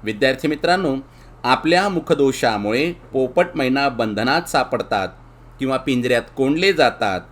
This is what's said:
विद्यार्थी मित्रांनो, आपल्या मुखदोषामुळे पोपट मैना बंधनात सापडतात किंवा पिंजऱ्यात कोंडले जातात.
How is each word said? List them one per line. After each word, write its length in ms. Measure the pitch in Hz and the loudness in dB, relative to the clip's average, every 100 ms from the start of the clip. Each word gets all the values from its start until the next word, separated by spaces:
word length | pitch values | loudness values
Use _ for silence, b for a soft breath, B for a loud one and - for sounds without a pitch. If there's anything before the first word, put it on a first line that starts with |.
विद्यार्थी 440 | 107 107 131 160 151 | -8 0 0 0 -2
मित्रांनो, 480 | 151 - 180 170 135 135 B B B | -2 0 0 0 -4 -6 B B B
आपल्या 440 | 123 127 156 175 202 | 0 0 2 2 2
मुखदोषामुळे 1040 | 180 - 156 135 127 120 107 101 117 165 170 - | -2 -2 2 2 2 0 0 -2 -2 -2 -6 -6
पोपट 340 | 131 127 127 175 | -2 0 0 0
मैना 340 | 156 131 135 139 | 0 0 2 0
बंधनात 540 | 120 113 104 120 156 | 0 -4 -2 0 0
सापडतात 640 | 170 147 127 120 - 107 92 - - - - - | 0 -2 0 -4 -2 -2 -2 -8 -20 -20 -20 -6
किंवा 180 | 135 131 | -4 -2
पिंजऱ्यात 460 | - 123 123 120 117 - | 0 0 2 0 -2 -2
कोंडले 360 | 135 156 190 | 0 2 2
जातात. 480 | 170 127 - 107 92 - | 4 2 2 -2 -2 -6